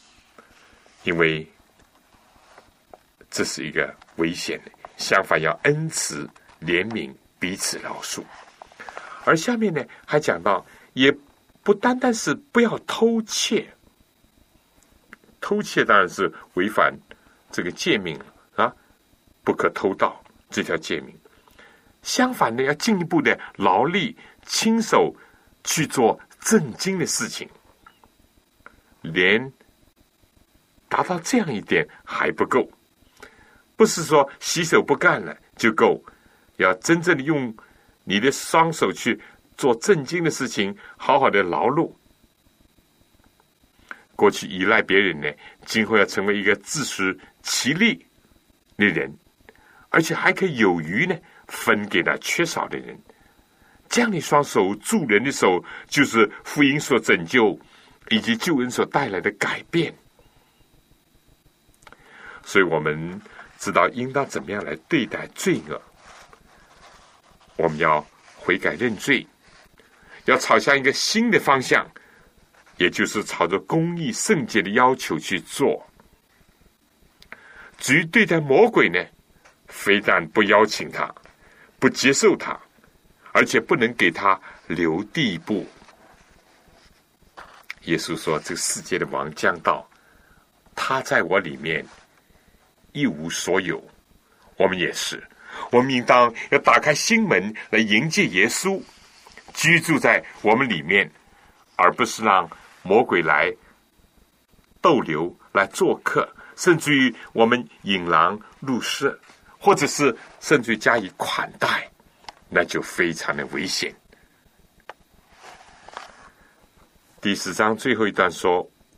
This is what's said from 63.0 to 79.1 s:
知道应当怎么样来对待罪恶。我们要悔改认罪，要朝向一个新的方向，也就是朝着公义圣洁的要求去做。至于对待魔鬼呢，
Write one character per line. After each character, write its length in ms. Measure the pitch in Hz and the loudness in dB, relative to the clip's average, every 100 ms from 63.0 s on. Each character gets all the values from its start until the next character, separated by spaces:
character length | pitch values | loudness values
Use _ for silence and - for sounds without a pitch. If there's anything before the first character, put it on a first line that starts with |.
| 85 98 - - - - | -8 -12 -16 -20 -20 -12
知 140 | 104 | -2
道 160 | 90 - | 2 2
应 220 | 120 131 | 0 -6
当 160 | 139 131 | -4 -4
怎 160 | - | -8
么 80 | 69 | -8
样 100 | 101 78 | -8 -8
来 100 | 78 - | -10 -4
对 160 | 160 104 | -2 -2
待 200 | 85 80 | -6 -12
罪 340 | - 196 127 76 | -6 -2 -2 -4
恶。 120 | 69 - _ - - - - _ _ _ _ - - _ _ _ _ _ - | -14 -14 _ -20 -20 -20 -20 _ _ _ _ -20 -20 _ _ _ _ _ -4
我 140 | 82 | -2
们 80 | 78 | 0
要 280 | 82 76 - _ _ - | 2 0 -2 _ _ -8
悔 220 | - - | -2 -2
改 160 | 90 | -2
认 200 | 76 120 101 | -2 -4 -4
罪， 280 | - 123 - _ _ _ _ _ _ _ _ - - | -2 -2 -4 _ _ _ _ _ _ _ _ -6 0
要 100 | 131 | 0
朝 200 | - 113 | 4 2
向 200 | 147 139 | 4 2
一 40 | |
个 100 | 131 | 2
新 380 | 127 - 214 233 | 0 -2 0 2
的 80 | 151 | 2
方 220 | 151 135 | 2 2
向， 260 | 123 127 - - - _ _ _ _ _ _ - | 2 0 -2 -10 -20 _ _ _ _ _ _ -2
也 120 | 87 | 0
就 160 | 92 101 | 0 -2
是 180 | 107 | -2
朝 240 | 98 - 87 | -6 -2 0
着 100 | 95 | -2
公 380 | - 160 170 175 | -2 -2 -2 -4
义 140 | 147 | -6
圣 340 | - - 180 110 | -4 0 0 0
洁 160 | 107 | -2
的 100 | 95 | 0
要 240 | 110 156 131 | 2 2 2
求 220 | - 78 | -4 -6
去 220 | - 90 | -4 -8
做。 480 | - - 127 - - _ _ _ _ _ _ _ _ _ _ _ _ _ - - - - - - | -8 -2 -2 -2 -8 _ _ _ _ _ _ _ _ _ _ _ _ _ -20 -20 -20 -20 -20 -10
至 180 | - 147 | 0 0
于 100 | 165 | 2
对 200 | 240 202 | 2 2
待 140 | 165 | 2
魔 300 | 143 143 226 | 4 6 6
鬼 200 | 175 104 | 4 2
呢， 100 | 87 85 | 0 -4